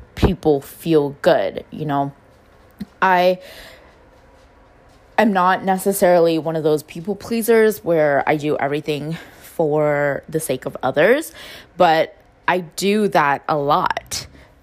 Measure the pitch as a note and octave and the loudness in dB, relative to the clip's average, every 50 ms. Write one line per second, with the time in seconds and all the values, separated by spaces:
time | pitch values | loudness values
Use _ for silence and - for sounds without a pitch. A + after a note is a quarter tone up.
0 | - - _ - - - F#3 - - D#3 D3 C#3 - - - - - E3+ D#3+ D3+ | -10 -16 _ -2 -2 -2 0 0 0 0 0 0 -2 -8 -16 -10 -2 0 2 2
1 | C#3+ C#3 C#3 - - F3+ D#3+ B2+ G2 F#2+ - - - - - - D#3 D3+ C#3+ C#3 | 2 0 -4 -2 0 2 2 2 2 -2 -6 -8 -12 -12 -12 -10 -6 -4 -2 -2
2 | C#3 C#3 C#3 _ _ _ _ _ _ _ _ _ _ _ _ - G3+ - _ _ | -2 -4 -6 _ _ _ _ _ _ _ _ _ _ _ _ -18 -18 -18 _ _
3 | - F#3+ F#3 F3+ F3+ F#3 F#3 F3+ - - - - - - - - - - - _ | 0 2 4 4 4 2 2 0 -4 -14 -20 -20 -20 -20 -20 -20 -20 -20 -20 _
4 | _ _ _ _ _ _ _ _ _ _ _ _ _ _ _ _ _ _ _ _ | _ _ _ _ _ _ _ _ _ _ _ _ _ _ _ _ _ _ _ _
5 | _ _ _ - G#3+ A3+ G3 F#3 F3+ F3+ F#3 - - F#3 F#3+ F#3 - G3 F#3+ G3 | _ _ _ 0 2 2 2 2 2 2 2 0 0 -2 -2 0 0 -2 -2 2
6 | - F3 F3 F3 E3+ E3+ E3 D#3+ D3 E3 D#3+ D#3+ D3+ D#3 D3+ D3 - - - E3+ | 2 4 4 6 4 4 2 0 -2 -4 -4 -2 0 0 0 0 -2 -6 -16 -12
7 | E3 G#3 G3+ G3 - - A#3 A3+ A3 A3+ A3+ A3+ A3 A3 G#3 - - E3 E3+ D#3+ | -10 -8 -10 -8 -8 -6 -6 -4 0 2 4 4 4 2 0 -2 -2 0 0 2
8 | D3+ D3 C#3+ C3+ - - D3+ D#3 C#3+ D3+ C#3+ - - C#3 C#3+ D3+ D3+ - D3+ C#3 | 2 2 2 0 0 0 -2 -2 -2 -2 -4 -2 -2 -4 -4 -6 -6 -6 -6 -6
9 | C#3+ D3+ E3 E3 - - - - - - - - E3 D3+ D3 D3+ D3+ D3+ D3 C#3+ | -6 -8 -10 -10 -12 -18 -20 -20 -20 -12 -6 -4 -2 0 0 0 0 0 0 0
10 | D3 C#3+ C#3 - - - - D#3+ - - C3 C3 - C#3 - - - C3 C3 C#3+ | -2 -2 -4 -6 -8 -8 -8 -6 -4 -4 -6 -6 -8 -10 -10 -6 -6 -2 0 2
11 | D#3 G3+ B3 D4 D#4+ - - - - - - - - - _ - F3+ F3 D#3+ D#3+ | 4 4 2 2 0 -4 -14 -20 -20 -20 -20 -20 -20 -10 _ 2 2 4 4 2
12 | D#3 - - - _ _ _ _ _ - E3+ F#3 F3+ D#3 - - F3+ G3 G3+ G#3+ | 0 -2 -6 -12 _ _ _ _ _ -2 -2 -2 -4 -8 -8 -4 -2 -2 0 0
13 | G#3 G3 - E3+ D3+ C#3+ C#3 B2 - - D#3 D3+ C#3+ C#3 D3+ F3+ F3+ - - - | 0 0 2 2 2 2 0 -2 -2 -2 -2 -2 0 2 2 2 2 0 -2 -4
14 | - - - - - - - - - - _ _ | -8 -10 -12 -12 -12 -14 -18 -20 -20 -20 _ _